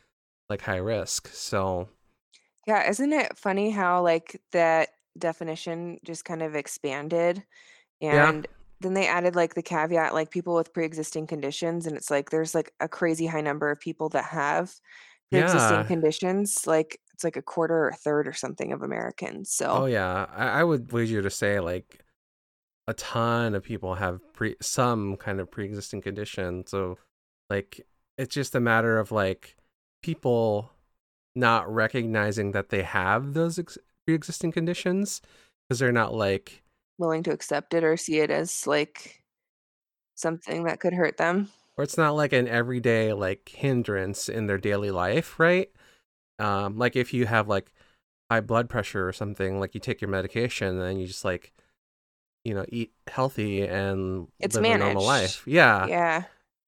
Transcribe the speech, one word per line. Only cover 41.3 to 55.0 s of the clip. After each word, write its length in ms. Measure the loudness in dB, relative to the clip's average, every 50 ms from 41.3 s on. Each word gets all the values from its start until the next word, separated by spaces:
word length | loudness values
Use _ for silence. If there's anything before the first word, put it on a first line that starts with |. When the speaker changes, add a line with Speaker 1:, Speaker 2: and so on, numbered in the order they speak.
| 2 0 0 -2 -8 _ _ _ _ -6
Speaker 1:
Or 60 | -6
it's 140 | -2 0 2
not 140 | 2 4 4
like 200 | 2 2 2 4
an 160 | 2 2 4
everyday, 640 | 2 0 0 0 -2 0 2 4 4 4 4 2 0
like, 360 | 0 -2 -2 -2 -4 _ -16
hindrance 800 | -8 -4 0 2 2 2 0 0 -2 -2 -2 -2 -4 -6 -6 -4
in 180 | -4 -2 -2
their 100 | 0 -2 0
daily 320 | 0 0 0 0 0 -2
life, 480 | -2 0 0 0 0 0 -2 -4 0 2
right? 320 | 4 4 4 4 0 -2 _ -18 -20 -20 _ _ _ _ _ _ _ _ _ -4
Um, 400 | -2 -2 0 0 -2 -4 -2 0
like, 180 | 0 2 2
if 180 | 2 0 0 0
you 120 | 0 0
have, 220 | 2 2 2 2 2
like, 240 | 0 -2 -2 -4 _ _ _ _ _ _ _ _ _ _ _ _
high 100 | 0 0
blood 300 | 0 2 2 2 2 0
pressure 380 | -2 -4 -4 -2 -2 -2 -2 -2
or 40 | -2
something, 480 | -4 -6 -6 -4 -4 -4 -2 -2 -2
like, 140 | -4 -4 -6
you 60 | -8
take 200 | -6 -6 -6 -4 -4
your 80 | -2
medication, 580 | -2 -2 -2 -2 -2 -2 -2 -2 -2 -2 -2 -2
and 120 | -2 -2 -2
then 160 | -2 -2 -4
you 80 | -4
just, 180 | -6 -8 -6 -4
like, 300 | -4 -4 -4 -6 -12 _ _ _ _ _ _ _ _ _ _ _ _ _ _ _ _ _ _ _
you 100 | -4 -4
know, 120 | -4 -4 -4
eat 240 | -6 -6 -6 -6 _ _ _ -10
healthy 540 | -2 -2 -2 -2 0 -2 -2 0 0 0 0
and 640 | 0 0 -2 -2 -2 -2 -2 -2 -4 -4 -6 -8 -10 _ _
Speaker 2:
It's 160 | -4 -2 0
Speaker 1:
live 120 | 2 4 4
a 60 | 4
normal 300 | 4 2 2 2 2